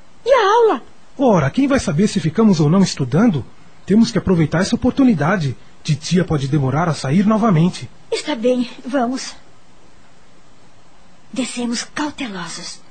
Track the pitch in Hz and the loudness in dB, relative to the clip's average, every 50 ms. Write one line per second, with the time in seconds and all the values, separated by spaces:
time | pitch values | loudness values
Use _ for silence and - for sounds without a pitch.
0 | - - - - - 453 554 494 415 392 440 480 466 427 349 - - - - - | -20 -20 -18 -6 0 2 2 4 4 4 4 4 4 2 2 0 -6 -14 -20 -20
1 | - - - - 277 240 202 165 135 139 - - 277 254 277 254 - 196 147 156 | -20 -12 -4 0 2 4 4 4 2 0 0 0 0 2 2 0 0 0 0 0
2 | 214 202 - 190 - 156 - 220 226 214 185 151 151 147 175 196 185 - - - | 0 0 0 -2 -4 -2 0 2 4 4 4 4 4 4 4 4 2 2 0 -4
3 | 135 120 135 170 233 240 160 127 - - - - - - - - - - 196 233 | -4 0 2 2 2 2 2 0 -6 -10 -16 -20 -20 -20 -20 -8 -2 2 4 4
4 | 226 233 - 180 - 185 190 165 151 - - 165 190 - 240 - - 254 - - | 4 2 0 -2 0 0 2 2 2 0 0 -2 -2 0 -2 -2 -2 0 2 2
5 | 269 247 208 139 143 160 208 185 147 131 - - - - - - - - 147 - | 4 4 4 2 0 0 0 0 -2 -4 -6 -8 -14 -20 -20 -8 -4 -4 -4 -4
6 | - - 170 180 170 - 160 143 139 131 151 151 135 131 131 151 175 170 139 - | -2 -2 0 0 0 0 -2 -2 -2 0 0 0 0 0 0 -2 -2 -2 -4 -4
7 | - 131 147 196 185 214 220 208 226 226 175 151 170 185 - - 127 - - - | -2 0 0 2 2 2 2 2 2 2 2 2 2 2 0 -4 -14 -16 -16 -16
8 | - - 453 - - 302 294 226 214 247 254 247 240 - - - - 247 240 277 | -10 -8 -8 -6 -4 -6 -6 -2 0 0 0 0 -2 -6 -8 -16 -10 -4 -4 -2
9 | 233 240 262 247 - - - - - - - - - - - - - - - - | -2 -2 -4 -8 -10 -12 -16 -18 -20 -20 -20 -20 -20 -20 -20 -20 -20 -20 -20 -20
10 | - - - - - - - - - - - - - - - - - - - - | -20 -20 -20 -20 -20 -20 -20 -20 -20 -20 -20 -20 -20 -20 -20 -20 -20 -20 -20 -20
11 | - - - - - - - 254 247 - - 240 240 233 240 220 - - - - | -20 -20 -20 -20 -18 -12 -8 -8 -8 -6 -6 -6 -6 -6 -6 -6 -8 -10 -8 -6
12 | 294 294 285 - 277 220 196 180 170 170 - 170 - - - - - - | -6 -6 -6 -8 -10 -10 -10 -10 -12 -12 -12 -14 -14 -16 -16 -18 -20 -20